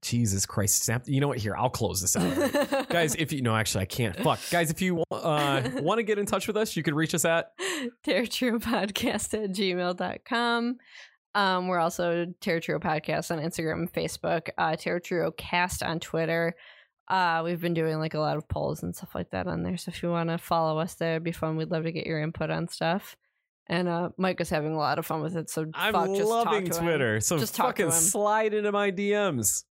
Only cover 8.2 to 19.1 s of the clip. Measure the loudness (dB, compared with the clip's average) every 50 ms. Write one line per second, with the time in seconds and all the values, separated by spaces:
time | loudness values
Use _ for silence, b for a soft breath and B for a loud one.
8.2 | 0 0 -2 0 0 2 0 0 0 0 0 0 0 -2 -2 -2 0 0 0 0
9.2 | -2 -2 -4 -4 -2 -2 -2 0 0 0 0 0 0 -2 -2 -2 -4 -4 -4 -8
10.2 | _ -4 -2 0 2 2 2 2 0 0 -2 B B B B B B B B B
11.2 | _ _ 0 2 4 4 4 2 2 2 2 2 2 2 0 0 0 0 2 0
12.2 | 0 -4 -6 -6 -2 0 0 0 0 -2 -2 -2 0 0 0 0 0 -2 -2 -2
13.2 | -2 -2 -4 -4 -4 -4 -4 -2 -2 -2 -2 -2 -4 -2 -2 -2 -2 -2 -4 -4
14.2 | -2 0 0 0 -2 -4 -2 -2 0 0 0 -2 -2 -2 -2 -2 -2 -2 0 0
15.2 | 0 0 -2 -6 -6 -2 0 0 0 0 -2 -4 -4 -4 -4 -4 -6 -4 -2 -2
16.2 | 0 0 0 0 0 -2 -2 B B B B B B B B _ _ -2 0 2
17.2 | 2 2 2 0 0 0 -2 0 0 0 0 2 2 0 0 0 -2 -2 0 0
18.2 | 0 2 0 -2 -2 -4 -4 -2 -2 -2 -2 -4 -6 -8 -8 -8 -12 -10